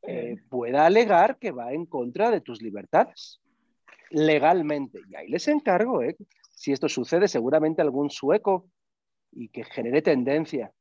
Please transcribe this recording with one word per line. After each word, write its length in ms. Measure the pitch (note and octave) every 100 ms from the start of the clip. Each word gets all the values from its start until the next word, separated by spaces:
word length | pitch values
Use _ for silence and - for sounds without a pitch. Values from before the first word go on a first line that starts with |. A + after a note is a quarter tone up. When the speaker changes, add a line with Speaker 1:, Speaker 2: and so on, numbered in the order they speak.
Speaker 1:
eh, 300 | - B2 A#2+
Speaker 2:
Eh. 40 | - _
Speaker 1:
pueda 380 | B2+ A#2+ C3+ D#3+
alegar 520 | G#3 A3+ F3+ G#3 C4
que 120 | A3+
va 220 | B2+ A#2
en 120 | D3 E3+
contra 440 | C#3 B2 A#2+ A3
de 100 | G#3
tus 220 | - A2+
libertades, 760 | A2+ G2+ F#2+ E3 B3 - - - _ _ _ _ _ - _
legalmente. 880 | D3 D#3 D3+ D3 F3+ D3+ D3 C3 - -
Y 80 | C#3
ahí 120 | E3+
les 200 | F3 D4
encargo, 540 | D4 C4 F3+ A#3 G#3+
¿eh? 140 | A#2+ - G#3 _ _
Si 220 | _ -
esto 160 | C3+ D#3
sucede, 400 | - A#2+ E3 G3
seguramente 540 | B2+ A#2 D#3 D#3 D#3+
algún 280 | D#3 C3 C#3+
sueco 580 | - C3+ G3+ G3+ F#3 F#3 _ _ _ _ _ _
y 160 | - A2+
que 160 | -
genere 380 | A2 - A#2 C#3+
tendencia. 680 | D#3 C#3+ B2+ D3 D#3 C#3+ G#2+ _